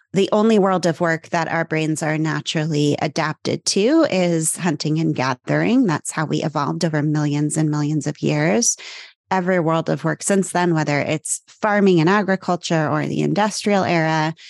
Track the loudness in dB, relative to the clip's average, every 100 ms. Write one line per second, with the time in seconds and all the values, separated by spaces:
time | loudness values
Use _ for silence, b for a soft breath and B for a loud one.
0 | _ -2 2 2 4 4 4 2 0 0
1 | 0 -2 -4 -4 -2 -2 -2 -2 -2 -2
2 | -2 -2 -2 -4 -4 -2 -2 0 0 0
3 | -2 -2 -2 -4 -4 -4 -2 0 2 4
4 | 2 2 2 0 -2 -2 -2 -2 -2 0
5 | 0 0 -2 -4 -2 0 2 2 2 -2
6 | -4 -6 -4 -2 -2 -2 -4 -2 -2 0
7 | 0 0 0 0 -2 0 0 0 -2 -2
8 | -4 -4 -2 0 0 0 0 B B B
9 | B _ -4 -2 0 0 2 0 0 -2
10 | -2 -2 0 0 0 0 2 2 0 0
11 | -2 -4 -4 -10 -10 -4 0 4 4 6
12 | 4 4 2 -2 -2 -2 0 0 0 -2
13 | -2 -2 0 0 0 -2 0 0 2 0
14 | 2 0 -2 -4